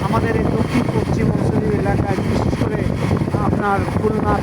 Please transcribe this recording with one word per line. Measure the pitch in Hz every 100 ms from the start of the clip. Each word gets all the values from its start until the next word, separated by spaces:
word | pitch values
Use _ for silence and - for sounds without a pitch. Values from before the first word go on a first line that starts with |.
আমাদের | - 220 226 226
এই |
দক্ষিণ | - 226 - 240
পশ্চিম | 240 233 - - -
অঞ্চলীয় | - - - 214 202
এলাকায়, | 202 202 - 190
বিশেষ | 208 - - -
করে | - - - - - - - -
আপনার | - - 202 196 196 214
খুলনা, | 214 214 208 202